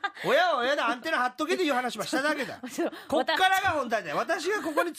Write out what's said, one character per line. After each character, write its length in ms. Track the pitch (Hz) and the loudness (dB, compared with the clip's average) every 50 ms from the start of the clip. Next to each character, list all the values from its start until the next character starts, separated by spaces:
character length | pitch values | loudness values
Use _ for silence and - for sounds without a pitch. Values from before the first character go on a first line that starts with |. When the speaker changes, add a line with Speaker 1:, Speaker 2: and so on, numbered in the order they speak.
| - 392 - - - | -8 -8 -6 -4 0
Speaker 1:
親 180 | 175 247 320 359 | 4 4 4 6
は 140 | 349 302 247 | 4 2 2
親 180 | 240 262 294 | 2 2 2
で 60 | 302 | 2
ア 120 | 262 233 240 | 0 0 -2
ン 60 | 247 | -2
テ 100 | 233 320 | -2 -2
ナ 80 | 320 262 | 0 0
張 80 | 247 | 0
っ 100 | 247 - | 0 -2
と 100 | - 311 | -2 -2
け 100 | 302 381 | 0 0
と 60 | 370 | 0
い 80 | 370 294 | 2 2
う 20 | |
話 260 | 262 247 254 240 - 220 | 2 0 0 -2 -4 -4
は 80 | 180 | -6
し 40 | - | -2
た 120 | - 254 | -2 0
だ 120 | 277 302 302 | 0 0 0
け 100 | 294 240 | -2 -4
だ。 160 | 170 117 - | -6 -8 -10
Speaker 2:
<laughs> 60 | - 247 | -12 -10
そ 160 | - - 339 | -4 -4 -4
う。 60 | - 311 - - - | -4 -4 -8 -6 0
Speaker 1:
こ 120 | 269 311 | 0 0
っ 40 | 262 | 2
か 120 | - 320 - 381 381 | 2 2 4 4 4
ら 120 | 381 381 | 4 2
が 100 | 403 381 | 2 0
本 180 | 320 294 254 233 | 0 0 -2 -2
題 160 | 233 214 175 | -2 -2 -2
だ 60 | 156 | -2
よ。 60 | 143 | -2
私 340 | 180 233 269 339 370 294 359 | -2 0 0 -2 -2 -2 -2
が 120 | 427 403 | -2 -2
こ 100 | 269 320 | -2 -2
こ 100 | 285 320 | 0 0
に 100 | 339 349 - | 0 -2 -2